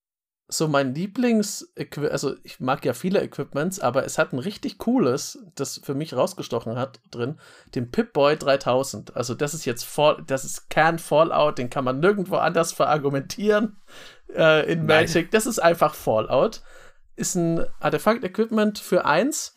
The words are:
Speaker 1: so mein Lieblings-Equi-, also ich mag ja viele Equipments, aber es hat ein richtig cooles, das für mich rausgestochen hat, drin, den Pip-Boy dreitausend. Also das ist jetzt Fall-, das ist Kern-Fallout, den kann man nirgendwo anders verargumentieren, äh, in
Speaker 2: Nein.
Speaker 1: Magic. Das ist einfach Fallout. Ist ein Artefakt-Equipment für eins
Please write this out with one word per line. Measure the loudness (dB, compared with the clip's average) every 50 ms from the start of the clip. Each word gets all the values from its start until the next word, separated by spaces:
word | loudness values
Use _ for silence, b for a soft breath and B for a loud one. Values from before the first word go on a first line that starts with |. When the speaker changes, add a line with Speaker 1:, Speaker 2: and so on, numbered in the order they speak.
| _ _ _ _ _ _ _ _ _ _
Speaker 1:
so | -4 -2 0 2
mein | 2 2 2 0 -2
Lieblings-Equi-, | -4 -6 -6 -2 0 0 2 2 2 0 -2 -6 -10 -14 -16 _ -12 -12 -10 -6 -4 -4 -2
also | -2 -2 -2 -4 -4 -6 -12
ich | -20 -12 -6
mag | -2 -2 -2 0 -2
ja | -4 -4
viele | -2 -4 0 0 0
Equipments, | -2 -2 -6 -8 -10 -6 -4 -4 -2 -2 -4 -2
aber | -2 0 0 0 -2
es | -2 -2 -2
hat | -2 -2
ein | -2 -4
richtig | -6 -6 -8 -6 -8 -10 -10 -4
cooles, | -2 0 2 4 4 2 2 0 -4 -8 -12 -16 -20 -18 _
das | -8 -8 -8 -8 -10 -8
für | -6 -6
mich | -6 -6 -4 0
rausgestochen | 0 0 0 -2 -8 -8 -6 -6 -4 -4 -4 -4 -4
hat, | -6 -6 -8 -16 _ _
drin, | -6 -6 -6 -6 -6 B B B B B B B -6
den | -6 -6 -2
Pip-Boy | -2 -2 -2 0 _ 4 4 4 4 2
dreitausend. | 2 2 2 2 2 2 2 2 0 -2 -6 -10 -12 -8 -6 -6
Also | -4 -4 -2
das | -4 -4 -4 -4
ist | -6 -4
jetzt | -6 -6 -6 -8
Fall-, | -8 -2 2 4 4 4 2 -2
das | -4 -4 -4 -4
ist | -6 -10 -10 -12 -2
Kern-Fallout, | 2 4 4 4 2 0 -2 2 4 4 4 4 4 2 2 2 0 -2
den | -6 -4
kann | -4 -2 -2
man | -2 -2 2
nirgendwo | 2 2 2 2 -2 -2 0 0
anders | 0 2 2 0 0 0
verargumentieren, | 0 0 2 2 2 2 0 0 -2 -2 -4 -6 -8 -2 0 2 2 2 2 0 -4 -12 B B B B B B B B B -10 0
äh, | 2 4 6 6 4 4 2
in | 0 0 2
Speaker 2:
Nein. | 4 4 4 4
Speaker 1:
Magic. | 4 2 0 0 2
Das | 2 2 2
ist | 0 -2 2
einfach | 4 4 4 4 2 0 0
Fallout. | -2 -2 0 2 2 2 2 2 2 2 2 -2 -6 b b b b b b b b b _ -10 -8
Ist | -6 -4 -2
ein | 0 0 0 2 2 0 0 -2 -2
Artefakt-Equipment | -2 -2 -2 2 2 2 2 2 -2 -4 -2 -2 -2 0 2 2 2 2 0 -4
für | -4 0 0 2 2
eins | 2 2 2 2 0 -2 -4 -8 -10 B